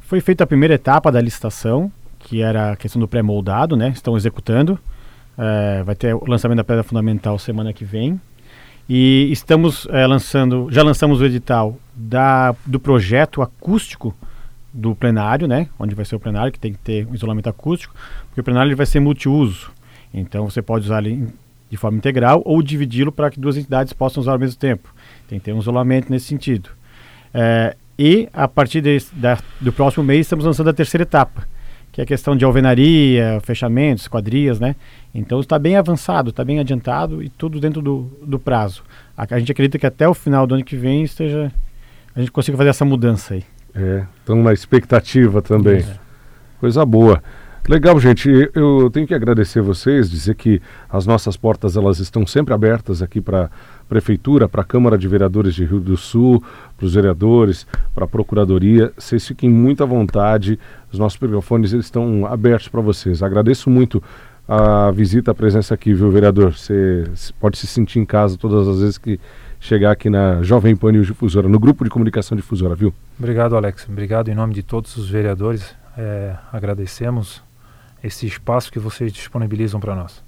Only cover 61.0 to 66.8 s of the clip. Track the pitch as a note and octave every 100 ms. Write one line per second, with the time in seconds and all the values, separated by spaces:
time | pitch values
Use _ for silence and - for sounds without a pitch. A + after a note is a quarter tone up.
61 | G#2 - C3 G#2 G2 A#2+ G#2 A#2 A2+ A#2+
62 | A#2+ G#2+ G2+ A#2 A2+ A#2 - A#2 G#2+ G2
63 | F#2+ E2+ G2 G2 G#2+ C3 - B2+ B2+ G#2+
64 | - - - - - G#2+ G#2+ G#2 G2+ G2
65 | G#2 A2 A#2+ A2 A2 G#2 G#2 G#2+ - F#2+
66 | G#2 G2 G#2 G2 F#2+ E2 - G2+